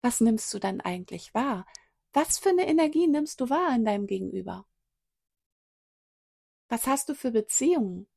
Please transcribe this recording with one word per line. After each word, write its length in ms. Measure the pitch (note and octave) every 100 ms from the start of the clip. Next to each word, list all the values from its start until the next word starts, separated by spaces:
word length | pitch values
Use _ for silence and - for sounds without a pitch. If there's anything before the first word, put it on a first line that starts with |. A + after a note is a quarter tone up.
Was 200 | A#3+ -
nimmst 320 | A3+ A3 -
du 60 | G3+
denn 200 | G3 F#3+
eigentlich 540 | - F3+ F3+ E3+ -
wahr? 320 | A3 C4+ G3+ - - _ _ _
Was 240 | C#4 D#4 -
für 120 | G4
eine 180 | F#4 F#4
Energie 400 | D#4 D#4 D#4 E4+
nimmst 340 | D4 D4+ -
du 80 | B3+
wahr 260 | D4 F4+ B3
in 80 |
deinem 220 | A3 G3+ G3+
Gegenüber? 600 | G3 F#3+ F#3+ F#3 F#3 - _ _ _ _ _ _ _ _ _ _ _ _ _ _ _ _ _ _ _ _
Was 180 | A#3 -
hast 220 | C4+ -
du 60 | C#4+
für 160 | B3+
Beziehungen? 760 | A3+ G#3+ - C#4+ E4+ G3+ F3+ G3+